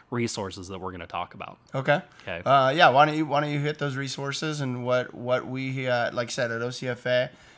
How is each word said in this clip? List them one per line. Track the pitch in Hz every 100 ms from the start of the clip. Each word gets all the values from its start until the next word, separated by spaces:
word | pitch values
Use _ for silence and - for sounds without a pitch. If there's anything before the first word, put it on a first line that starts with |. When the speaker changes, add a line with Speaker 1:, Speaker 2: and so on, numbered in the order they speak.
| -
Speaker 1:
resources | 123 117 - 98 95 90
that | 95
we're | 92
gonna | 90 85
talk | 87 87 -
about. | - - _ 135
Speaker 2:
Okay. | 131 147 - -
Speaker 1:
Okay. | - 85
Speaker 2:
Uh, | 120 139 131
yeah. | 151 170
Why | 127 151
don't | 151
you, | 156
why | 143
don't | 151
you | 147
hit | 147 151
those | 143 131
resources | 135 131 139 139 156 151
and | 135 123
what, | 123 127 123
what | - 120 127 -
we, | 131 131 131 131
uh, | 120 117
like | - 120
I |
said, | - 120
at | 117
O | 120
C | 123 127
F | 123 123
A, | 123 131 - -